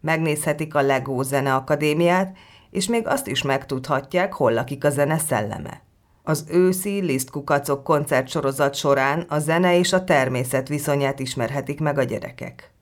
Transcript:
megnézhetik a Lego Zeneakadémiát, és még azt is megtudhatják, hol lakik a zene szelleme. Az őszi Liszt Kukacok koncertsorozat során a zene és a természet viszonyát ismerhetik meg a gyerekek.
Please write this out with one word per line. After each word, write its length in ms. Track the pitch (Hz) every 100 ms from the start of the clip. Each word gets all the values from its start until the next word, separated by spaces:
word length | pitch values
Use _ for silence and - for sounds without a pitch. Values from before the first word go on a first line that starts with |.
megnézhetik 720 | 156 160 160 151 - 151 156 151
a 60 |
Lego 400 | 139 135 131 127
Zeneakadémiát, 1160 | 131 139 139 135 135 147 151 151 170 185 190 - - - _
és 160 | - 190
még 200 | 233 226
azt 200 | 277 -
is 140 | 131
megtudhatják, 920 | 139 135 - 131 131 135 135 175 190
hol 200 | - 127
lakik 300 | 117 127 139
a 60 | 147
zene 280 | 139 143 156
szelleme. 640 | 156 120 107 90 - - _ _ _ _
Az 220 | - 151 -
őszi 520 | 175 185 185 208 202
Liszt 280 | 180 131 127
Kukacok 540 | 147 143 143 143 139
koncertsorozat 920 | 139 151 143 131 131 156 139 139 143 143
során 500 | 147 139 135 151 170
a 100 | 151
zene 380 | 147 165 185 175
és 160 | 180
a 100 | 185
természet 640 | 185 151 131 127 127 131 131
viszonyát 520 | 147 147 143 135 135
ismerhetik 600 | 131 131 117 139 131 147
meg 180 | 156 143
a 60 |
gyerekek. 680 | 127 120 - - - - - _